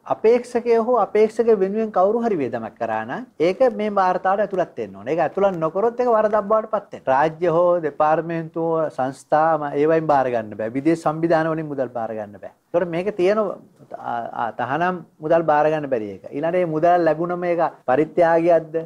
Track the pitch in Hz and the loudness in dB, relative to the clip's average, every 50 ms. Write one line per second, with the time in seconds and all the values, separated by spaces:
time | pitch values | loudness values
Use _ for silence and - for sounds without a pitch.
0 | _ - 135 - - 220 240 240 247 - - 233 220 240 226 226 220 233 247 226 | _ -6 -6 0 4 4 4 4 0 -4 -6 -4 0 2 2 2 2 2 2 2
1 | 196 190 - 214 220 214 - - 233 226 226 202 190 190 202 220 220 214 214 185 | 0 2 2 2 2 2 2 0 2 2 4 4 2 0 0 -2 -4 -2 2 2
2 | 185 202 220 240 233 233 202 160 135 117 117 117 113 104 - _ 120 110 110 110 | 2 2 2 0 0 0 0 -2 -2 -4 -4 -6 -8 -10 -8 _ -4 -4 -4 -4
3 | 110 117 143 190 254 _ _ - 151 175 185 185 262 247 220 202 214 214 202 196 | -4 -6 -8 -10 -10 _ _ 0 0 0 2 2 2 2 2 0 -4 -2 0 2
4 | 190 180 185 180 - 185 196 208 208 196 196 185 165 - - - 110 98 95 98 | 2 2 0 0 0 0 0 0 0 -2 -2 -4 -4 -4 -6 -10 -10 -10 -10 -12
5 | 101 123 156 170 160 143 - 190 196 196 185 165 160 160 160 190 208 240 226 240 | -6 -4 -2 0 0 -2 0 2 0 2 2 0 -4 -2 0 0 0 0 0 0
6 | 247 247 226 214 214 214 214 214 202 196 220 220 214 220 - 202 - - - 107 | 0 2 2 2 2 2 0 0 0 2 0 0 0 -2 -6 -6 -6 -8 -20 -8
7 | - 139 131 135 151 165 156 156 175 175 160 170 180 175 175 175 160 147 143 - | -2 0 2 2 2 0 0 0 0 2 2 4 4 4 2 2 0 -4 -2 0
8 | 151 151 160 165 160 170 170 165 165 160 _ 170 165 165 165 160 156 147 - - | 2 2 2 0 0 -4 -6 -6 -8 -8 _ -4 -2 -2 -2 -2 -2 -4 -4 -4
9 | 127 135 131 - - _ 156 151 156 165 160 151 151 143 143 143 147 156 160 165 | -4 -4 -6 -10 -2 _ 2 4 4 2 2 0 -2 -4 0 0 2 4 2 2
10 | 160 151 147 135 131 131 120 113 110 107 101 104 110 113 117 135 139 160 165 165 | 2 2 2 2 2 2 0 -2 -4 -4 -8 -6 -6 -4 -4 0 0 0 0 2
11 | - 156 151 160 165 165 165 160 160 165 160 160 160 151 143 135 131 113 120 120 | 0 -4 -2 -2 0 2 2 2 2 -2 -4 -4 -6 -8 -4 -6 -6 -4 -4 -6
12 | 113 110 113 110 104 101 104 95 98 - _ _ _ _ - 175 185 175 160 170 | -6 -6 -6 -8 -10 -12 -14 -18 -18 -20 _ _ _ _ -2 -2 -2 -2 -4 -4
13 | 180 208 202 - 175 185 208 220 214 185 - - - _ _ _ 139 _ - - | -4 -4 -2 0 0 2 2 0 -2 -4 -6 -10 -14 _ _ _ -20 _ -16 -10
14 | 120 123 120 117 113 - - - 120 110 107 - 123 120 135 156 175 180 185 175 | -8 -6 -6 -6 -8 -8 -8 -6 -6 -6 -4 -6 -4 -4 -2 -2 0 -2 -2 -4
15 | 165 _ _ _ 156 156 165 170 170 156 147 147 151 156 156 156 147 135 131 117 | -10 _ _ _ 0 2 2 2 4 4 2 4 4 2 2 0 -2 -2 -2 -2
16 | 107 101 98 92 - - - 143 151 165 175 185 180 165 156 151 160 170 180 175 | -2 -6 -10 -12 -14 -10 -8 -4 -4 0 0 0 0 0 0 2 4 4 4 4
17 | 170 160 151 156 175 175 180 175 180 175 175 165 160 139 - - _ - 127 139 | 4 2 2 0 -2 -4 -4 -4 -2 -2 0 0 0 -2 -4 -6 _ 0 2 2
18 | 156 156 - - 170 165 170 170 165 170 170 165 160 156 156 160 165 | 0 0 2 2 4 4 4 4 4 4 4 2 2 -2 -8 -8 -8